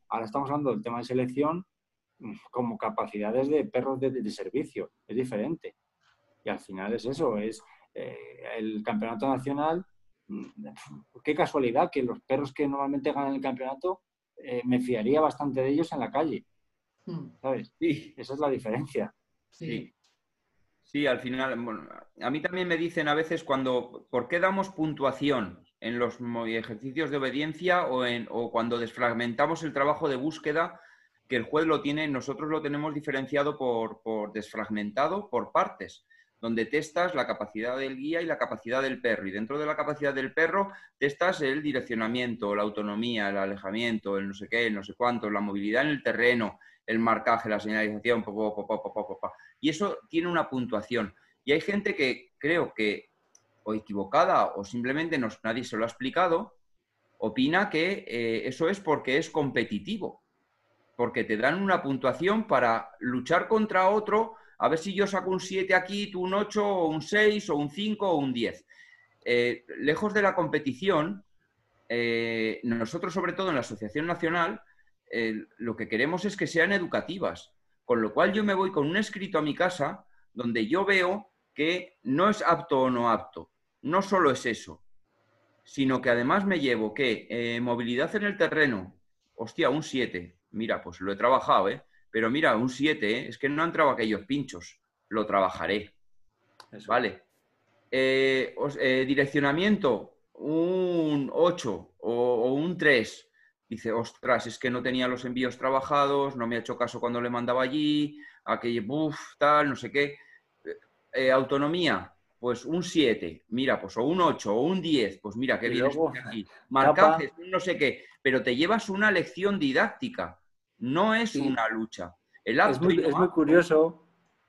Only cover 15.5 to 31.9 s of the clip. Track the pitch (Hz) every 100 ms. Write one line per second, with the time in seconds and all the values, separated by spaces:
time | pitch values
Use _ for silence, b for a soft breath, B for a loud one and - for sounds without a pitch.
15.5 | 131 131 147 160 151 107 135 160 123 _
16.5 | _ _ _ _ _ - 165 131 - 135
17.5 | 120 107 - 160 143 - - 120 135 143
18.5 | 123 117 123 147 123 107 _ _ _ _
19.5 | - - 117 - _ _ _ _ _ _
20.5 | _ _ _ _ 143 143 123 127 127 131
21.5 | 117 120 104 73 50 - - 120 151 151
22.5 | 185 180 165 170 170 147 151 156 165 -
23.5 | 131 131 123 - - - 123 120 175 190
24.5 | 196 190 - 156 139 135 131 143 127 92
25.5 | 85 _ - 113 120 117 117 120 117 113
26.5 | 113 110 107 135 139 151 143 131 135 156
27.5 | 151 180 180 147 127 123 120 110 117 117
28.5 | 117 117 117 113 123 120 117 120 113 147
29.5 | 165 160 135 143 147 160 127 151 151 151
30.5 | 151 175 B B B B B - 123 113
31.5 | 156 160 147 143